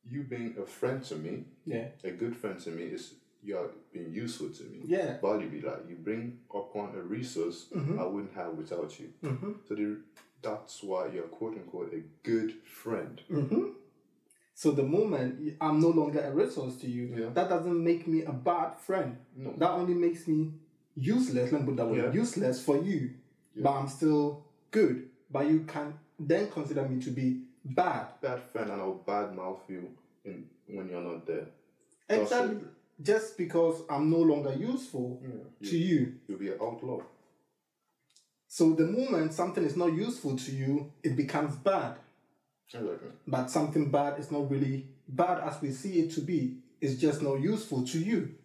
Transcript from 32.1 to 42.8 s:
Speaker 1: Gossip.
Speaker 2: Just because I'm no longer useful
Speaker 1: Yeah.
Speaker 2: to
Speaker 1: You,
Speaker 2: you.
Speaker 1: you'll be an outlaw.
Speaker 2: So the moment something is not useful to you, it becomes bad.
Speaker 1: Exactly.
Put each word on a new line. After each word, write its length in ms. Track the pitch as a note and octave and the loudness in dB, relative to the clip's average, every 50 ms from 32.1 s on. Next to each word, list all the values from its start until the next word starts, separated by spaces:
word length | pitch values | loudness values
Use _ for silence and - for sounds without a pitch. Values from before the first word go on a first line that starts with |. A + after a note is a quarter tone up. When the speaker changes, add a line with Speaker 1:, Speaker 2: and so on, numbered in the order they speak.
| G#3+ A3 G#3 G#3+ A#3+ B3 A#3+ G#3+ G#3+ | 2 2 4 4 2 2 2 2 -2
Speaker 1:
Gossip. 180 | G#3 - - - _ _ _ _ - | -4 -8 -12 -18 _ _ _ _ -2
Speaker 2:
Just 380 | C#3+ E3+ G#3+ A3 G#3+ - - | 2 4 4 4 2 -2 -4
because 460 | - F3 E3 - E3+ E3 E3 D#3+ - - - | -4 -4 2 4 4 4 4 2 0 -4 -4
I'm 200 | D3 C#3+ D3+ D#3 | 0 2 4 4
no 80 | E3 E3 | 6 8
longer 320 | E3 D#3+ D3 D3 C#3 C#3 C3+ | 8 6 6 6 2 -2 -2
useful 680 | D3 G3 A#3+ B3+ B3+ - - - C3 B2 B2 B2 B2+ C3 | -2 -2 -2 -2 -4 -6 -6 -6 -6 -4 -4 -6 -8 -10
Speaker 1:
Yeah. 460 | B2+ A#2 G#2 - - - _ G#2 G3 | -12 -12 -12 -14 -16 -18 _ -4 0
Speaker 2:
to 80 | F3 | 0
Speaker 1:
You, 80 | E3 E3+ F#3+ E3 C#3 | 2 4 4 4 4
Speaker 2:
you. 160 | B2 - - - - | 4 2 -2 -12 -10
Speaker 1:
you'll 120 | - F#2+ F#2 | -10 -8 -6
be 100 | G2+ F#2 | -4 -6
an 80 | - - | -4 -4
outlaw. 400 | A2 A#2+ A#2 - C3 C3+ A#2 - - - - _ _ _ _ _ _ _ _ _ _ _ _ _ _ _ _ _ _ _ _ - _ _ _ _ _ | -4 -4 -4 -6 -6 -6 -6 -6 -8 -12 -20 _ _ _ _ _ _ _ _ _ _ _ _ _ _ _ _ _ _ _ _ -20 _ _ _ _ _
Speaker 2:
So 260 | _ - - E3+ D#3+ D#3 | _ 2 6 6 8 8
the 120 | D#3 D#3+ | 6 4
moment 480 | F3 G#3 B3 C4 C4 A3 E3 D#3 D#3 - | 4 4 2 2 2 2 2 2 2 0
something 300 | - F3 F#3+ F3+ G3+ E3+ | 0 -2 0 0 0 0
is 140 | C#3+ C#3+ | 2 2
not 160 | F3+ F3 E3 D#3+ | 2 2 4 4
useful 420 | E3+ G#3+ A#3+ A#3+ - - C#3+ C3 | 2 0 -2 -4 -4 -2 -2 -2
to 140 | B2+ - C#3 | -2 -4 -6
you, 400 | C#3 C3+ C3+ C3 C#3+ D3 C#3+ - - _ - | -4 -2 0 2 2 0 0 -4 -12 _ -2
it 120 | D#3 C3 | 0 2
becomes 400 | C#3 C#3+ C3 - D3 D3+ C#3+ C3 | 2 0 0 0 0 0 -2 -4
bad. 400 | - - D3+ - F3 D#3+ B2 - - - _ _ _ _ _ _ _ _ _ _ _ _ _ - | 2 2 4 4 4 0 -4 -8 -10 -18 _ _ _ _ _ _ _ _ _ _ _ _ _ -8
Speaker 1:
Exactly. 360 | A#2+ | -6